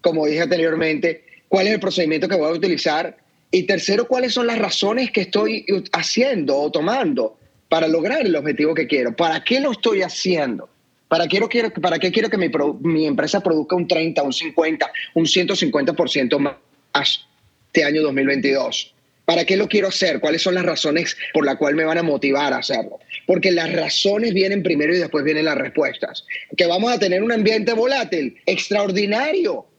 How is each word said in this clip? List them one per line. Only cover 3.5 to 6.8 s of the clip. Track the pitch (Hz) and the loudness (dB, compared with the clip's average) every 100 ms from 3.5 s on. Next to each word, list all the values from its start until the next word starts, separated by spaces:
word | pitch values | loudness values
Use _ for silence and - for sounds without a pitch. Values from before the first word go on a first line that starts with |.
Y | 185 | 0
tercero, | 180 190 - 202 233 | 2 -2 0 -2 0
cuáles | 254 247 | 0 0
son | 240 233 | 0 -2
las | 226 | 0
razones | 202 - 196 226 254 | -2 0 0 0 0
que | - | -2
estoy | 185 202 214 220 - | 0 0 0 -2 -2
u-, | 196 - | -2 -2
haciendo | - - - 262 233 143 139 | -4 -2 2 2 2 0 0
o | 147 | 0
tomando | 156 | -2